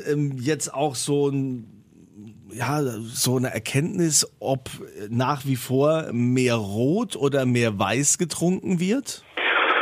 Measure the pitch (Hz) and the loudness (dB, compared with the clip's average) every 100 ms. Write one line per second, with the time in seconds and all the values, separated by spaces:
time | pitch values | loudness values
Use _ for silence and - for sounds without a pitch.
0 | - 147 143 131 123 151 - 135 147 120 | -2 0 0 -2 -2 -2 -4 -2 -2 -2
1 | - 143 143 139 135 127 107 101 - 85 | -2 0 2 0 -2 -6 -10 -20 -20 -20
2 | 87 101 107 104 95 110 120 147 135 110 | -20 -20 -20 -20 -14 -6 -2 0 -2 -4
3 | 113 120 127 123 123 107 - 135 156 190 | -8 -2 0 2 0 -4 -2 -2 0 0
4 | 165 147 - - - 135 - - - 69 | 2 2 0 -4 -2 -2 -4 -14 -14 -14
5 | 104 117 127 143 135 127 - 131 147 160 | -4 0 0 0 0 -2 0 2 4 2
6 | - 120 120 127 127 117 101 104 131 190 | 0 0 2 4 4 2 0 0 2 2
7 | 240 - 139 139 127 120 117 101 98 117 | 0 0 2 2 2 4 2 2 0 2
8 | - - 170 - 170 185 - 180 185 254 | 2 2 0 0 0 0 0 0 2 0
9 | - - - - - - - - | -2 -10 -10 -4 0 0 2 0